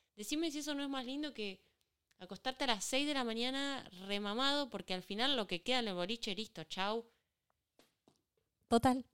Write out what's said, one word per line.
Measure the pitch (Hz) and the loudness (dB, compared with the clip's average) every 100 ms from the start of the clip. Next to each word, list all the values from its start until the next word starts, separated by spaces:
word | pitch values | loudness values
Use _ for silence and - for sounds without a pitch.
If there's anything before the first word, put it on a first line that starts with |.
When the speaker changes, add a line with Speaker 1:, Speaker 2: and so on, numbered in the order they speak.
| _ - | _ -10
Speaker 1:
Decime | 214 302 330 | -2 0 0
si | 285 | -2
eso | 294 285 | -4 -2
no | |
es | 285 | -2
más | 269 | -2
lindo | 247 277 302 | -4 -4 -4
que | - 202 190 _ _ _ _ _ - | -4 -6 -6 _ _ _ _ _ -16
acostarte | 185 196 262 254 | -12 -6 -4 0
a | 269 | 2
las | 214 | 2
seis | - 262 | 2 2
de | 294 | 2
la | 277 | 2
mañana | 240 226 247 269 277 269 - 180 196 | 0 0 0 0 -2 -4 -8 -12 -4
remamado, | 202 208 220 277 285 269 | -2 0 2 2 2 0
porque | 196 - | -4 -4
al | 185 | -4
final | - 202 262 262 | -4 0 2 2
lo | 196 | 0
que | 175 | -2
queda | - 254 | 0 2
en | 220 | 2
el | |
boliche, | 180 180 226 220 190 | 0 0 -2 -2 -4
listo, | 220 - | -6 -8
chau. | 156 - 196 226 233 _ _ _ _ _ _ _ - _ _ _ _ _ _ _ - | -8 -2 -2 -2 -4 _ _ _ _ _ _ _ -20 _ _ _ _ _ _ _ 4
Speaker 2:
Total. | 233 262 254 - | 6 6 4 0